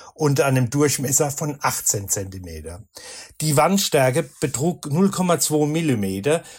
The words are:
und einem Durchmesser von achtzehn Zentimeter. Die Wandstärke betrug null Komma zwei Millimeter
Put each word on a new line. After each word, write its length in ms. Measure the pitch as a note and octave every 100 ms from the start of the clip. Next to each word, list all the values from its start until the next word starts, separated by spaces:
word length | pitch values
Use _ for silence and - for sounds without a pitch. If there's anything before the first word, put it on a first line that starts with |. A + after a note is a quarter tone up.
| -
und 260 | - C#3+ C#3+
einem 300 | C#3+ C3 B2
Durchmesser 600 | C#3+ D3 C#3 C3 - D3
von 280 | C#3 D3+ C#3+
achtzehn 480 | C3 - - A2 F#2+
Zentimeter. 760 | - F#2+ F#2+ F2 D#2+ D#2 F2 - - - - - -
Die 160 | D#3 D3
Wandstärke 720 | D#3 G3 - D3+ C3 C#3 E3 -
betrug 500 | D3+ A#2+ D#3+ D3+ -
null 200 | D3 G3
Komma 280 | - F3+ D#3
zwei 280 | - D3+ D3
Millimeter 760 | D#3 D#3+ A2+ G2 F#2+ A#2 E3+ -